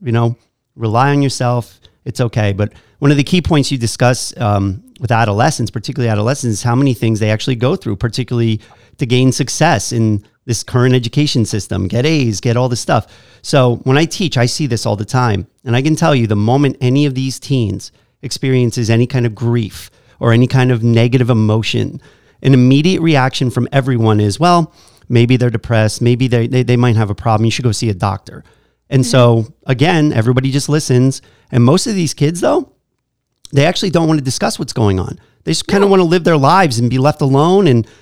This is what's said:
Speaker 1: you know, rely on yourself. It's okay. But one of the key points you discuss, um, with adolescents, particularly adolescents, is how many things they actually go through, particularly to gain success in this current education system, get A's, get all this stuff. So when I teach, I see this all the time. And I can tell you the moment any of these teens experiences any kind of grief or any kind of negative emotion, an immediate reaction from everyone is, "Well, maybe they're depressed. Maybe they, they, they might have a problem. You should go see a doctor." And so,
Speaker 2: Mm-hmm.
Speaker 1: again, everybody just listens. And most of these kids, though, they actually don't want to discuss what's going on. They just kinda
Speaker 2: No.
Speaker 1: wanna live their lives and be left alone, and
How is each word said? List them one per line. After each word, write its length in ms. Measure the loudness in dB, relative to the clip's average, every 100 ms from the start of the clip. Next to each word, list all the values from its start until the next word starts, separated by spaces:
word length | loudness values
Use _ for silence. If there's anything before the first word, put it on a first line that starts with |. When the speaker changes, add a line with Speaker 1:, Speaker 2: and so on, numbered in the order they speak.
Speaker 1:
you 120 | -4
know, 240 | 0 0 -4 _ _ _
rely 360 | -8 -2 0 2
on 120 | 2
yourself. 580 | 0 -2 -2 -2 -6 _ _ _
It's 160 | -10 -4
okay. 320 | -2 0 -2
But 200 | -2 -4 -6 _ -2
one 100 | 0
of 60 | 2
the 80 |
key 180 | 2 0
points 280 | 2 0 0
you 80 | -2
discuss, 580 | -4 0 0 0 -6 -4
um, 420 | -2 0 -2 -4 -12 -10
with 100 | -2
adolescents, 600 | 0 2 2 0 0 -6
particularly 380 | -8 -8 -4 -2
adolescents, 500 | -2 -2 -2 -4 -2
is 40 |
how 140 | -2 0
many 180 | 0
things 260 | 0 -2 0
they 100 | 0
actually 260 | -2 -2 -2
go 200 | -2 -2
through, 200 | -4 -6
particularly 640 | -6 -6 -4 -2 0 -2 -6 _ _ -8
to 80 | -2
gain 260 | 2 2
success 600 | 0 -4 0 0 0 -2
in 320 | -2 0 -2 -6 _
this 200 | -6 -6
current 300 | -2 0 2
education 500 | 2 0 -2 0 0
system, 420 | -2 -4 -6 -4 -4
get 180 | -2
A's, 360 | 0 0 0 -2
get 160 | -2 0
all 120 | -2
this 120 | -4
stuff. 260 | -2 -2 -4 -14 _ _
So 340 | -2 2 2 0
when 120 | 0 2
I 80 |
teach, 320 | 0 -2 -4 0
I 100 | -2
see 200 | -2 -4
this 200 | -4 -4
all 100 | -4
the 80 |
time. 420 | -4 -2 0 -2 -6 _
And 120 | -4 -2
I 60 |
can 120 | 0
tell 200 | 0 2
you 120 | 2 0
the 100 | 0
moment 400 | 0 2 0 0
any 260 | 0 0 0
of 80 |
these 240 | -2 -6 -8
teens 540 | -4 -2 -2 -6 -10 _ _ _
experiences 680 | -12 -6 -2 0 0 0 0
any 160 | 0 0
kind 200 | 0 -2
of 80 |
grief 560 | -4 -2 -2 -4 -10 -20 _ _ -4
or 140 | 2
any 140 | 2 4
kind 260 | 2 2
of 100 | 2
negative 480 | 2 2 2 2 2
emotion, 720 | 2 2 0 -2 -4 -6 -8 -18 _ _ _
an 120 | 2
immediate 460 | 4 4 4 2 0
reaction 480 | 2 2 0 -2 -4
from 180 | -2 -2
everyone 480 | -2 0 0 2 2
is, 180 | 0 0
"Well, 320 | 2 2 2 _ _ _ -2
maybe 280 | 2 4 2
they're 140 | 0
depressed. 500 | -2 -2 0 0 0
Maybe 240 | 0 0 0
they, 180 | 0 0
they, 140 | 0
they 120 | 2 2
might 200 | 2 2
have 140 | 0
a 40 |
problem. 300 | -4 0 2
You 60 | 0
should 140 | 0
go 80 | -2
see 180 | -2 -4
a 40 |
doctor." 500 | -2 -4 -4 -10 -20 -20 _ _ _ -4
And 160 | -2 2
so, 320 | 4 4 4
Speaker 2:
Mm-hmm. 140 | -2 -8 -6
Speaker 1:
again, 420 | 0 0 2 2
everybody 380 | 2 0 0 0
just 180 | -2 -2
listens. 540 | -2 0 2 2 0 _ _ -4
And 140 | 2
most 220 | 4 2 0
of 80 |
these 200 | -2 -4
kids, 260 | -2 -2 0
though, 320 | -2 -2 -4 _ _ _ _ _ _ _ -4
they 140 | 0 0
actually 240 | 0 -2
don't 160 | 0 0
want 100 | 0
to 60 |
discuss 340 | -2 -4 -4 -6
what's 140 | -8
going 260 | -2 0 0
on. 180 | -4 -10 _ _
They 80 | -6
just 140 | -6 -2
kinda 200 | 0 2
Speaker 2:
No. 40 |
Speaker 1:
wanna 140 | 2
live 200 | 2 2
their 120 | 2 2
lives 420 | 4 4 2 0
and 100 | -2
be 100 | 0
left 220 | 0 0
alone, 460 | 0 2 4 4 4
and 200 | 2 0 _